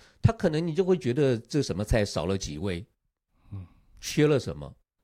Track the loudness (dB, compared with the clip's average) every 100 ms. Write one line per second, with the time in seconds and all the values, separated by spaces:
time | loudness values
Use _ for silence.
0 | -10 _ 4 4 0 0 -2 0 2 2
1 | 0 2 2 0 -2 -2 -2 -2 0 0
2 | 0 -2 -2 -2 -4 -6 -6 -6 -8 _
3 | _ _ _ _ -18 -16 -16 _ _ -16
4 | -6 2 4 4 0 -10 -12 -16 _ _